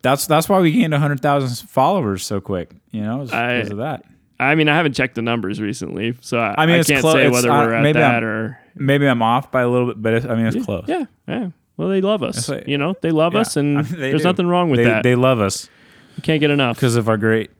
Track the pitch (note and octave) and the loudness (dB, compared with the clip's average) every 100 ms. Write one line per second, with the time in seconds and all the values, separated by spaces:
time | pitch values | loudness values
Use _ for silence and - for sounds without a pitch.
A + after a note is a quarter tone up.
0 | B2+ C#3+ - D#3 D#3+ G3 E3+ E3 E3 D3 | 0 0 2 0 2 2 4 2 2 2
1 | D3 C#3+ D3 C#3+ C3 A#2+ - - C#3 G3 | 0 0 0 0 0 -6 -4 0 2 2
2 | A2+ F#2+ - G2+ - F#2 E2+ - _ A2 | -2 -4 -4 -6 -4 -6 -6 -16 _ -8
3 | G#2 B2+ C3 A#2 A#2+ B2 G#2 G#2 C#3 C#3+ | -6 -6 -6 -4 -2 -2 -4 -6 -8 -8
4 | _ _ _ _ C3 D#3+ D3+ D3+ D#3+ B2+ | _ _ _ _ 2 4 4 2 0 0
5 | C3 - A#2 A#2+ F#2+ G#2 G#2+ G2+ F2+ E2+ | -4 -4 -4 -4 -4 -4 -6 -6 -8 -6
6 | A2+ B2 - A#2+ A2 G2+ D#3+ E3+ D3+ C#3+ | -6 -8 -6 -4 -2 0 2 4 2 2
7 | D#3 D#3+ B2+ B2 B2 A#2 A2+ A2+ D3+ D3+ | 4 4 4 2 2 2 2 2 2 4
8 | A#2 A#2 A2+ A2 A2+ C3 _ - C#3 C#3+ | 2 2 -2 -4 -6 -10 _ -6 0 2
9 | C#3+ A#2+ A2+ B2 C#3 C3 B2 B2 B2 G#2+ | 2 2 2 0 0 -2 0 0 0 -2
10 | A2 A#2 B2+ A2+ A2+ A3+ B3 G2 - F4 | 0 0 0 -2 0 -2 -4 -6 -4 -4
11 | C4 _ - A#3+ G3 - _ - E3+ F#3+ | -6 _ -8 -6 -8 -12 _ -6 -2 0
12 | F#3+ G#3+ A#2+ - A#2 C#3 - C#3+ D3+ F#3+ | 0 -2 -2 -4 -6 -8 -4 -2 -2 -2
13 | E3 D#3 E3 G3+ A3+ D3+ C#3+ C#3+ D3+ E3+ | -2 2 2 0 0 0 0 0 -2 -4
14 | C3+ D3+ E3+ F3+ F3 F3 F3 B2+ A#2+ A2 | -2 0 0 0 0 0 2 2 2 2
15 | A#2+ B2 C3 B2 G2 - - _ _ - | 2 4 4 2 0 -2 -12 _ _ -20
16 | - - - D#3 D3+ C#3+ B2+ A2+ C3 A#2 | -18 -10 -2 0 2 2 0 0 0 2
17 | A2 A2 A2 A2 G#2+ | 0 0 2 0 -2